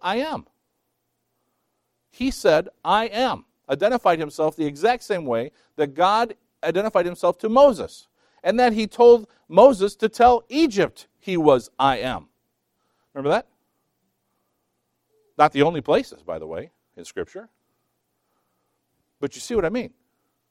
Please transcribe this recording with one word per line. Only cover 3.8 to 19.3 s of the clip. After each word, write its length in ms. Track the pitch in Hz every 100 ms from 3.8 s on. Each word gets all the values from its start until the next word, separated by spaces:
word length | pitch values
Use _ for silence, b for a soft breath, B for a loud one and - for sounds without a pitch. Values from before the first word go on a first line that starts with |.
| 202 247 196 165
himself 360 | 151 - 156 160
the 100 | 151
exact 380 | 143 202 247
same 220 | - 190 143
way 260 | 117 131 - _ -
that 200 | 147 135
God 400 | 185 214 233 - _ _
identified 440 | 156 170 214 196 175
himself 320 | 175 208 -
to 80 | 220
Moses, 600 | 240 285 175 92 - _ _ _ _
and 160 | 180 226
that 140 | 247
he 120 | 214 214
told 420 | - 240 233 214 _ _
Moses 480 | 170 262 202 202 -
to 120 | 214
tell 340 | - 240 240 -
Egypt 580 | 269 330 196 143 - _ _
he 160 | - 175
was 340 | 151 127 - -
"I 200 | 135 123
am." 320 | 127 98 76 _ _ _ _ _ _ _ _
Remember 160 | 143 139
that? 180 | 202 - _ _ _ _ _ _ _ _ _ _ _ _ _ _ _ _ _ _ -
Not 140 | 151
the 120 | 139
only 180 | 147 165
places, 420 | 127 196 269 -
by 160 | 87 82
the 80 | 78
way, 240 | 82 147 _ _ -
in 80 |
Scripture. 460 | 85 - - 185 226 _ _ _ _ _ _ _ _ _ _ _ _ _ _ _ _ _
But 160 | 143